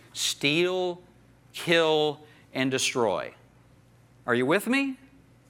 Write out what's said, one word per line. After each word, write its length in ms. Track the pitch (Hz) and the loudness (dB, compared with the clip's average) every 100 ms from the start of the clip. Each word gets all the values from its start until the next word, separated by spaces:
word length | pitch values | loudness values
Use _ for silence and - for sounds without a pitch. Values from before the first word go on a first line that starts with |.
| - | -18
steal, 880 | - - - 143 156 180 185 180 175 - - - _ _ | -8 -6 -2 0 2 0 0 -4 -6 -14 -20 -20 _ _
kill, 680 | - - 165 160 156 151 139 - - - | -10 0 2 4 2 0 -2 -12 -20 -12
and 160 | - 131 | -4 -2
destroy." 640 | 131 - 131 113 85 58 - - _ _ - _ _ _ _ - | 0 -2 0 0 0 -6 -14 -20 _ _ -20 _ _ _ _ -2
Are 80 | |
you 120 | 120 127 | 0 2
with 200 | 190 220 | 0 0
me? 300 | 269 277 262 - - _ _ _ | -2 -2 -6 -16 -20 _ _ _